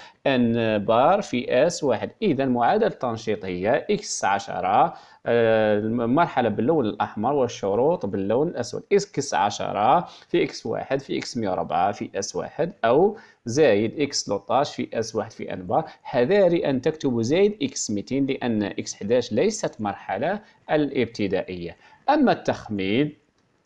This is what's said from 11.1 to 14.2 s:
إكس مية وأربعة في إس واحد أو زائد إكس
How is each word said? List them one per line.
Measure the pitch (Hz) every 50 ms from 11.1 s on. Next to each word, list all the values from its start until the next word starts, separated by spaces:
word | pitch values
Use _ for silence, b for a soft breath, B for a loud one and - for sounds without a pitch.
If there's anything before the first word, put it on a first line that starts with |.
| 165 131
إكس | 123 - -
مية | 120 110 95
وأربعة | 92 92 85 - 76 82 92 101
في | 101 - 113 - - 95
إس | 101 - -
واحد | 85 - - - - 156 180 - _ -
أو | 113 120 151 190 214 208 B B B B B -
زائد | 120 113 147 156 131 101 101 113 110 - -
إكس | 143 - - -